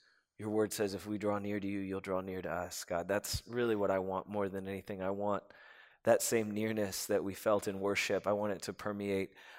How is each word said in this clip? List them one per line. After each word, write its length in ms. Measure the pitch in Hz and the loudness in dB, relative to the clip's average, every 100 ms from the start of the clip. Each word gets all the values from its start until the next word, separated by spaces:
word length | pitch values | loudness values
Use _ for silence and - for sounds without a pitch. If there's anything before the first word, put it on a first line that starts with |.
| _ _ _ - | _ _ _ -8
your 120 | 107 | -2
word 240 | 107 104 | 2 2
says, 200 | - 101 | 2 -2
"If 120 | 92 98 | -2 -4
we 120 | 104 | -2
draw 200 | 104 101 | 0 0
near 220 | 101 104 | -2 -2
to 80 | 98 | -2
you, 120 | 101 | -4
you'll 200 | 95 95 | -4 -4
draw 220 | 95 92 | -2 -2
near 200 | 95 92 | -2 -6
to 100 | 87 | -4
us," 320 | 85 87 - - | -4 -4 -8 -2
God. 220 | 87 87 | -2 2
That's 360 | 101 - - - | 0 0 -6 -4
really 280 | 117 117 107 | 0 2 4
what 160 | 98 | 4
I 80 | 95 | 2
want 280 | 95 95 - | 2 -2 -2
more 220 | 104 98 | -2 -2
than 180 | 95 95 | -2 -6
anything. 340 | 98 - 98 | -6 -6 -4
I 100 | 92 | -2
want 320 | 101 101 101 - - - - - _ | 0 0 0 -4 -18 -20 -20 -20 _
that 180 | - 113 | 4 6
same 300 | - 117 107 | 6 2 2
nearness 540 | 104 110 110 101 - - | 0 0 0 0 -2 0
that 180 | 101 | 2
we 100 | 95 | 2
felt 340 | 95 113 104 104 | 0 2 2 2
in 120 | 95 | 0
worship. 460 | 98 98 - 95 107 | 0 2 2 2 2
I 40 | |
want 200 | 104 104 | 2 0
it 80 | 92 | -2
to 100 | - | -6
permeate, 600 | 98 104 101 101 95 95 - - | -6 -4 -2 0 0 0 -8 -20